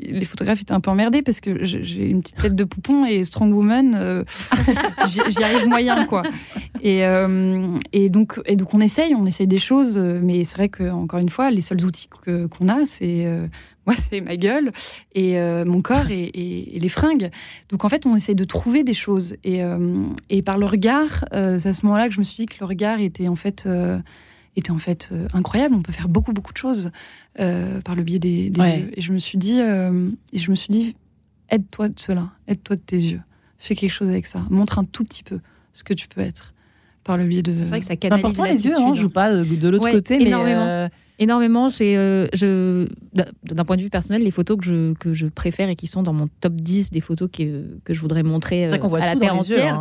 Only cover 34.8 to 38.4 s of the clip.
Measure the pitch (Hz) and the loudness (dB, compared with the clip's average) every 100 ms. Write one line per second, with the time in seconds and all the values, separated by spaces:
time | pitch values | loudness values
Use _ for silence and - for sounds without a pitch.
34.8 | 185 - 220 - - 185 - _ _ - | -2 -4 -8 -8 -12 -12 -12 _ _ -12
35.8 | - 190 - - 190 - - _ _ _ | -6 -6 -6 -6 -6 -8 -18 _ _ _
36.8 | _ _ - 180 175 175 175 170 170 170 | _ _ -4 0 0 0 0 -2 -2 -4
37.8 | - 175 190 208 208 208 | -4 -4 2 2 2 0